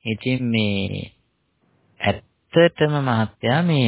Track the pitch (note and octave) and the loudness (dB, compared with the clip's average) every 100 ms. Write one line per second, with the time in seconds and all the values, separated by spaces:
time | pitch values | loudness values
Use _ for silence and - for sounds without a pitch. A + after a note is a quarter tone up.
0 | A2+ G#2+ C3 B2+ B2 A2+ G#2+ G2 F#2+ G2 | -6 -6 -2 -2 0 0 0 -2 -4 -6
1 | F#2+ _ _ _ _ _ _ _ _ _ | -10 _ _ _ _ _ _ _ _ _
2 | - G2+ _ _ _ E3 E3+ - D3+ D3 | -4 -4 _ _ _ 2 2 2 0 0
3 | C3+ A2+ A2 - A#2 C#3+ F3 D3+ | 0 0 -2 -4 -2 0 2 2